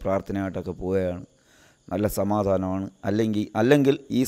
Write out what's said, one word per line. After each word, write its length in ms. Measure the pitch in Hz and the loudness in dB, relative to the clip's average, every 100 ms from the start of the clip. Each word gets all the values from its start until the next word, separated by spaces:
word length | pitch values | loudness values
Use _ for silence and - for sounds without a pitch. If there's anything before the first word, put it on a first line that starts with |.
പ്രാർത്ഥനയായിട്ടൊക്കെ 720 | 98 95 - 98 95 92 90 82 | -2 -2 -2 -4 -4 -6 -8 -6
പോവുകയാണ്. 420 | 90 95 90 87 - _ _ _ - _ - | -2 0 0 -4 -10 _ _ _ -20 _ -8
നല്ല 140 | 92 104 - | -2 -2 0
സമാധാനമാണ്. 680 | 98 107 98 95 92 95 98 - 101 | 0 0 2 2 0 -4 -6 -8 -2
അല്ലെങ്കിൽ, 360 | 104 110 104 107 107 | 0 0 0 -2 0
അല്ലെങ്കിൽ 340 | 117 147 135 139 - | 4 6 4 2 -2
ഈ 20 | 117 | 0